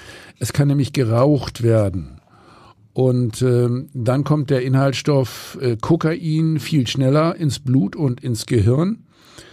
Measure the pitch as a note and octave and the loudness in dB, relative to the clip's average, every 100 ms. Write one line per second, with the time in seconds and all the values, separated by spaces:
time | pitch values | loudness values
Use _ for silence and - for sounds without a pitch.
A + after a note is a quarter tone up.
0 | - - - - A#2 - C#3+ C#3+ C3 - | -20 -20 -20 -10 -6 0 2 2 0 0
1 | A#2 A#2 C#3 D3 A2+ - A#2 A2 G2+ F#2 | 0 2 4 2 -2 -2 2 2 2 -2
2 | C#2+ C2+ _ _ - - - _ _ - | -10 -16 _ _ -20 -20 -20 _ _ 0
3 | B2+ B2 B2 - B2+ A#2+ B2 B2 C#3+ C3 | 2 2 0 0 0 2 2 -2 -6 -6
4 | A2+ C3+ C#3+ D3+ C#3+ C3+ C3 C3 C#3 B2 | -2 0 2 0 2 0 2 2 2 0
5 | - C#3+ B2 - - - B2+ A2+ - D#3+ | 0 0 0 -6 -16 -6 -4 -2 0 0
6 | D#3+ F3 E3 D#3 D#3+ D#3 - D#3 A#2+ - | 0 -2 -2 0 0 -2 -2 -2 0 0
7 | C3+ D3 D#3+ - D#3 - B2 C3 F#3+ - | 2 2 2 0 -2 -4 0 0 0 -2
8 | C#3+ B2 C3 A2 - B2 G2+ C3 F3+ A3+ | -4 -2 -6 -6 -2 2 2 2 0 -2
9 | - _ - - - | -10 _ -20 -20 -20